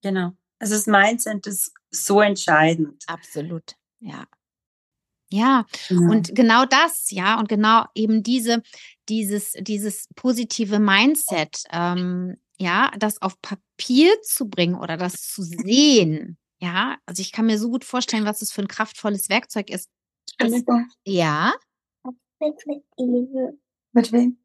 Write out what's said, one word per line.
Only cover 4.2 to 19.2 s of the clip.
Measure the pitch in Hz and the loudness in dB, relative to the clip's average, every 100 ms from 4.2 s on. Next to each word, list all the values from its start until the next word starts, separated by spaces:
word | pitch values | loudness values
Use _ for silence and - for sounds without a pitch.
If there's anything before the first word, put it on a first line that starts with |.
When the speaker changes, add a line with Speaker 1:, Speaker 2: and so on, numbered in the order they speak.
| - _ _ _ _ _ _ _ _ _ _ | -18 _ _ _ _ _ _ _ _ _ _
Speaker 2:
Ja, | 190 240 269 220 - - | 0 4 4 2 -10 0
Speaker 1:
Genau. | 180 175 | 4 6
Speaker 2:
und | 214 180 - | 4 2 4
genau | 233 226 262 | 6 6 6
das, | 269 330 - - | 4 4 0 -8
ja, | 196 185 220 | -4 -2 0
und | 214 | 0
genau | 214 214 226 - | 2 4 4 2
eben | - 220 220 | -4 0 0
diese, | 208 254 226 233 233 - - _ - | 2 -2 0 -2 -2 -20 -20 _ -6
dieses, | 220 208 208 - - | -4 -2 -4 -6 -10
dieses | 196 208 208 196 - | -6 -6 -4 -8 -14
positive | - 254 240 233 - 214 208 | -6 -2 -2 -4 -4 -2 2
Mindset, | 208 196 240 302 - 175 156 - - | 4 4 4 2 -2 -2 -4 -8 -8
ähm, | 170 175 180 180 180 180 - _ _ | -4 -2 -2 -4 -4 -6 -10 _ _
ja, | 185 185 262 202 | -2 0 0 0
das | 214 - | -4 -2
auf | 190 - | -8 -8
Papier | - 196 _ _ - 254 330 427 | -14 -14 _ _ 0 4 6 4
zu | - - 226 | 0 -6 -6
bringen | 190 175 175 | -2 -2 -2
oder | 151 165 | -6 -6
das | 180 - - | -6 -6 -12
zu | - | -10
sehen, | 180 175 196 240 294 247 170 156 - 170 _ _ | -10 -8 0 4 6 6 4 0 -8 -18 _ _
ja. | 180 180 240 - - | -6 -4 -4 -6 -12
Also | 180 | -12
ich | 190 | -10
kann | - 226 | -2 0
mir | 214 | 0
so | 226 | -2
gut | 247 | -6
vorstellen, | - 247 247 226 | -4 -6 -2 -2
was | 214 214 | -2 -4
das | 208 | -8
für | - | -8
ein | 202 | -8
kraftvolles | - 214 - 214 202 | -6 -8 -4 -6 -4